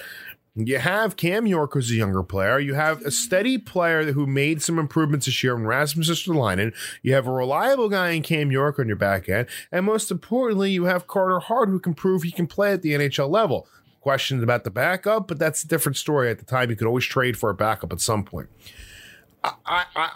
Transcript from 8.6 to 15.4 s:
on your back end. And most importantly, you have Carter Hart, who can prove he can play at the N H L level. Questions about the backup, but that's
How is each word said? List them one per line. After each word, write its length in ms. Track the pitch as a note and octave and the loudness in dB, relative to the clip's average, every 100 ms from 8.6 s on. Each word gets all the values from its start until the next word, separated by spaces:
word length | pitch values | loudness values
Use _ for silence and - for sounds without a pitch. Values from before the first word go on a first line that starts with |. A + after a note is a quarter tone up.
| D3 C#3+ | 2 0
on 80 | A#2+ | -2
your 120 | G2+ | 0
back 320 | G2+ G2 F2+ | 2 0 0
end. 180 | G2 B2 - - | -2 -2 -8 -6
And 140 | E3+ G3 | -2 0
most 260 | A3 - | 0 -2
importantly, 600 | F3+ - A#3+ B3 G3+ G3 | -6 -2 -2 0 0 0
you 120 | F#3 F3+ | 2 2
have 220 | F3+ F3+ | 0 0
Carter 320 | G3 F#3 F3+ | 0 2 0
Hart, 300 | - A#3 G3 | 0 0 2
who 100 | F#3 | 0
can 140 | F3+ | -2
prove 300 | D#3+ F#3+ F#3+ | -2 2 2
he 80 | E3 | 0
can 160 | - E3+ | -4 -4
play 260 | - G3+ | 0 0
at 80 | F#3+ | 2
the 120 | D#3+ | 0
N 60 | D3 | 0
H 180 | C#3+ - | 0 0
L 120 | C#3 | 0
level. 360 | F#3+ G#3+ A2+ - _ _ _ | 2 2 0 -6 _ _ _
Questions 420 | C#3 C3+ - C3+ | 0 0 0 0
about 220 | A#2 A#2+ A#2 | 2 2 0
the 60 | |
backup, 580 | F#2+ D3 F#3 G3+ A3 G3+ | -2 0 0 0 0 0
but 100 | |
that's 240 | D3+ | -2